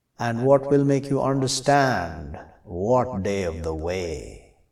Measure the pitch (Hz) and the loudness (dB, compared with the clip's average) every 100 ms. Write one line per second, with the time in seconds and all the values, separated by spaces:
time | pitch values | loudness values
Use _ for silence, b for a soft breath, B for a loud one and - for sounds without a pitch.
0 | _ - 117 113 127 139 135 139 139 139 | _ -6 -4 0 4 4 4 4 4 2
1 | 135 135 131 139 131 131 135 143 135 110 | 2 0 0 0 0 -2 2 4 4 0
2 | 87 80 73 76 - - - 90 101 127 | -2 -8 -12 -14 -16 -20 -12 -4 2 2
3 | 110 98 98 98 90 82 80 80 78 92 | 2 -2 -2 -2 -2 -4 -6 -4 -4 -4
4 | 87 73 - - - _ _ | -4 -6 -10 -16 -20 _ _